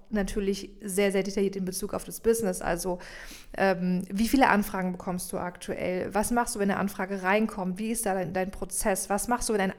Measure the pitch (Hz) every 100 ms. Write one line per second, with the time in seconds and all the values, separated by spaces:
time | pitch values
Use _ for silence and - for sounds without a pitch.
0 | - 208 190 214 196 196 - - 208 185
1 | 202 190 196 208 196 196 185 185 202 -
2 | - - 226 226 202 180 - 170 185 180
3 | - - - - - - 190 180 180 180
4 | 185 196 226 269 262 202 202 190 185 175
5 | - 180 - 180 180 - - - 175 180
6 | - 196 214 240 233 208 202 - 202 -
7 | 190 196 185 214 220 208 185 185 220 226
8 | 196 190 170 185 185 - 196 - 220 190
9 | - 202 226 240 - 214 190